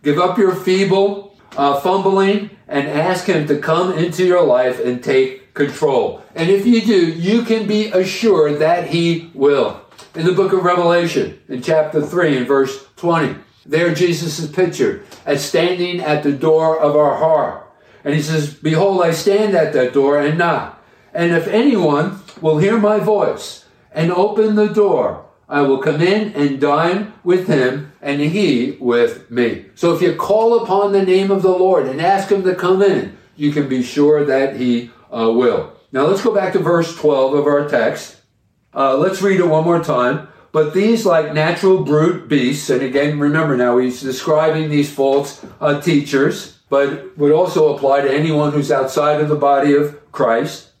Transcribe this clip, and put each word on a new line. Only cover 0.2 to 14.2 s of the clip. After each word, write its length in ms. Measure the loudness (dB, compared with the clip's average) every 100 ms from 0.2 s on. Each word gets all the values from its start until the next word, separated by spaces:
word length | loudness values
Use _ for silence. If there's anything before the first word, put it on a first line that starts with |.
| 0 2
your 160 | 2
feeble, 800 | 2 0 0 2 2 2 -2 -14 _ _ -2
uh, 240 | 0 0
fumbling 680 | 0 0 0 2 2 0 -4 -16 -8
and 200 | -6 -4
ask 380 | -2 -2 -2 -2
him 220 | -2 0
to 100 | -4
come 360 | 0 0 0
into 320 | -2 -4 0 2
your 180 | 2
life 400 | 2 2 0 -2
and 200 | -4 -4
take 500 | 0 0 0 -4 -18
control. 680 | -4 -4 -2 0 0 -2 -6 -16 -4
And 140 | 0
if 160 | 2 4
you 160 | 2
do, 260 | 4 2 2
you 360 | -2 0 0
can 240 | 0 -2 0
be 200 | -2 0
assured 720 | -2 -2 -2 0 2 2 0
that 280 | 0 0 -2
he 420 | -2 -2 -2 -6
will. 480 | -2 0 2 -2 -6 -20 -20 -18 -4
In 100 | -2
the 60 |
book 220 | 0 0
of 100 | 0
Revelation, 760 | 0 0 2 2 0 -2 -6 -10 _
in 140 | -10
chapter 400 | -2 0 0 -2
three, 360 | -2 0 0 0
in 80 | 0
verse 400 | 0 0 -4 -18 _
twenty, 400 | -2 -2 -2 -6 -18 _ -6
there 280 | -2 0
Jesus 460 | 0 0 0